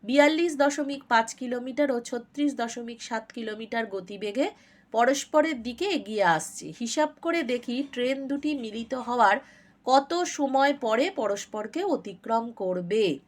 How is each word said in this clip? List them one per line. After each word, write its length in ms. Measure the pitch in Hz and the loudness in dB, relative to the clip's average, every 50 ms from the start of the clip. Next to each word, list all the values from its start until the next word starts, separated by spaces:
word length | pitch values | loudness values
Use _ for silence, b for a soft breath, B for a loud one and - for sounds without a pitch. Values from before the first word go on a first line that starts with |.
| - | -4
বিয়াল্লিশ 480 | 208 254 285 285 294 320 311 339 349 302 262 | 0 4 6 6 6 6 2 0 0 2 2
দশমিক 440 | 285 285 285 302 294 269 277 277 - _ | 2 2 2 0 -4 -4 -6 -8 -4 _
পাঁচ 200 | 240 226 226 226 - | 2 2 2 2 -4
কিলোমিটার 540 | - 262 247 240 247 240 262 254 247 294 269 | -10 -8 -6 -6 -6 -6 -8 -2 0 0 0
ও 60 | 254 240 | 0 -2
ছত্রিশ 520 | 240 - - 240 233 _ _ - 294 285 262 | -4 -6 -8 -8 -8 _ _ 0 0 0 0
দশমিক 440 | 226 233 233 233 240 233 233 240 226 | -2 -4 -4 -4 -8 -10 -12 -12 -14
সাত 240 | - - 240 220 220 _ - | -10 -6 -6 -6 -6 _ -12
কিলোমিটার 520 | 240 226 220 214 214 226 220 - 233 226 | -10 -8 -8 -8 -8 -10 -6 -4 -4 -4
গতিবেগে 640 | 214 196 196 185 180 202 196 202 208 202 233 285 403 - b b b b b b b - | -2 -4 -8 -8 -8 -12 -8 -8 -6 -2 0 -2 -2 -2 b b b b b b b 2
পরস্পরের 640 | 220 233 247 285 277 - - - 302 294 320 311 240 220 | 2 4 4 4 0 -2 2 4 4 4 4 0 -4 -6
দিকে 220 | 240 240 233 339 403 | -8 -6 -4 -2 0
এগিয়ে 360 | 381 294 202 208 220 214 196 | 0 -2 -2 -4 0 4 4
আসছে। 400 | 175 165 - - - - - - - 160 - | 6 4 4 2 -4 -12 -12 -12 -14 -10 -8
হিসাব 320 | 240 226 - - 302 302 302 _ | -6 -4 0 0 0 0 0 _
করে 180 | - 330 330 339 320 | -4 -2 0 0 0
দেখি 320 | 226 247 240 233 - 240 247 277 277 | 0 -2 -4 -4 -4 -4 -4 -4 -6
ট্রেন 260 | - 247 247 254 269 269 277 262 | -4 -2 0 0 0 -2 -4 -4
দুটি 240 | 277 277 285 302 302 | -6 -2 -2 -2 -4
মিলিত 380 | 277 240 220 208 226 233 - - | -2 -6 -8 -8 -8 -8 -6 -6
হওয়ার 440 | 254 233 226 240 247 226 196 202 269 b b b b b b b b _ - | -8 -4 -4 2 4 6 6 6 4 b b b b b b b b _ 4
কত 240 | 254 269 277 - 339 349 359 | 6 6 6 4 0 -2 -2
সময় 480 | 349 - - 294 269 262 269 269 277 285 285 | -2 -2 -2 -2 2 4 4 4 4 2 0
পরে 240 | - 220 220 226 277 370 | 0 0 2 2 2 0
পরস্পরকে 720 | 415 - 233 202 202 196 - - - 214 214 214 - 311 370 | 0 -2 -2 -2 -2 -2 -4 -10 -8 -8 -8 -6 -4 -4 -2
অতিক্রম 640 | 403 320 - 180 208 190 180 _ 220 226 226 226 240 | 0 0 -2 -2 -8 -16 -14 _ 0 0 0 0 -2
করবে। 520 | 233 - 202 185 185 180 180 175 202 220 220 185 147 135 _ | -8 -4 -4 -2 -2 -2 -2 -2 0 2 2 2 0 -2 _